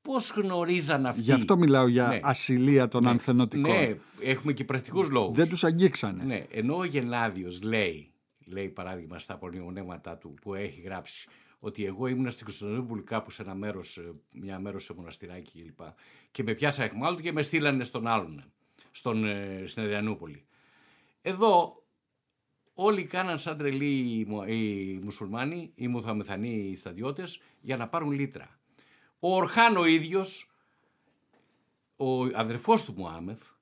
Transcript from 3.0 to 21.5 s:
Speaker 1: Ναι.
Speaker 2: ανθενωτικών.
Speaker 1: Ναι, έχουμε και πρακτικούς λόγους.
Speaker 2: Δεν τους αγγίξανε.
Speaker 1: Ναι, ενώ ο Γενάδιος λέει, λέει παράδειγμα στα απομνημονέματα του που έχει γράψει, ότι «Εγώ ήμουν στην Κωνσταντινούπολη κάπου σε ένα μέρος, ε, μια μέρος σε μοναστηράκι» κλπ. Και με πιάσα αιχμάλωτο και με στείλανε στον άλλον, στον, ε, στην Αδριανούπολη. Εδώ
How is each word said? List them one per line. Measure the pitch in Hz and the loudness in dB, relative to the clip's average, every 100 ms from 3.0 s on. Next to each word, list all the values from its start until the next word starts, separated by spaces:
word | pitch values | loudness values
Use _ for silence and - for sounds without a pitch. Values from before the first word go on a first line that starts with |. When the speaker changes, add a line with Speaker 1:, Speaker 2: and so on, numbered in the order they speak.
Speaker 1:
Ναι. | 123 | 4
Speaker 2:
ανθενωτικών. | 117 - 123 120 147 147 | 4 4 4 4 2 2
Speaker 1:
Ναι, | 190 131 104 - - | 4 2 -2 -10 -6
έχουμε | 120 131 135 | -2 0 0
και | 135 | -2
πρακτικούς | 127 123 - 175 165 | -2 -4 -2 0 2
λόγους. | 131 98 | 2 2
Speaker 2:
Δεν | 117 165 | 4 4
τους | 170 | 4
αγγίξανε. | 170 165 185 - 104 92 | 2 6 6 4 -4 -4
Speaker 1:
Ναι, | 135 107 - | -4 -4 -6
ενώ | 113 117 165 | -4 -2 -2
ο | |
Γενάδιος | 180 143 120 120 113 92 90 90 | -2 -2 -2 0 -2 -2 -8 -6
λέει, | 104 113 95 78 73 _ _ _ - | -2 2 0 -2 -14 _ _ _ -12
λέει | 92 98 | -8 -8
παράδειγμα | - 92 92 80 85 | -8 -10 -10 -12 -12
στα | - | -12
απομνημονέματα | 95 92 92 87 92 90 85 87 82 | -12 -10 -10 -10 -10 -10 -12 -12 -14
του | 82 71 | -16 -16
που | 101 | -10
έχει | 98 101 71 | -8 -8 -10
γράψει, | 90 95 - - - _ _ _ | -12 -12 -12 -18 -20 _ _ _
ότι | 107 - 98 | -12 -6 -6
«Εγώ | 95 127 | -4 -4
ήμουν | 127 127 | -2 -4
στην | 120 107 | -6 -14
Κωνσταντινούπολη | 104 104 113 123 110 | -10 -6 -6 -6 -8
κάπου | 98 110 - | -4 -6 -6
σε | - | -14
ένα | 98 95 | -10 -6
μέρος, | 104 95 90 - | -6 -8 -12 -14
ε, | 85 76 _ | -14 -16 _
μια | 64 95 95 | -14 -12 -8
μέρος | 98 95 | -8 -10
σε | - | -12
μοναστηράκι» | 87 85 80 87 90 82 82 | -14 -16 -16 -16 -16 -16 -20
κλπ. | 82 - 80 - - - _ | -20 -18 -20 -20 -20 -20 _
Και | - | -6
με | 110 | -4
πιάσα | 107 147 135 | 0 -2 0
αιχμάλωτο | 113 104 151 170 | -4 -2 -4 -2
και | 170 | -4
με | 156 | -2
στείλανε | 147 165 147 135 | 0 2 2 0
στον | 120 120 113 | -4 -4 0
άλλον, | 110 82 73 - _ _ _ _ | 0 -2 -12 -20 _ _ _ _
στον, | - 123 110 107 | -8 -2 0 0
ε, | 101 98 95 92 | -2 -6 -8 -8
στην | - | -6
Αδριανούπολη. | 107 104 107 101 80 71 _ _ _ _ _ _ _ _ | -2 -2 -2 -6 -10 -16 _ _ _ _ _ _ _ _
Εδώ | 170 185 220 | -6 2 6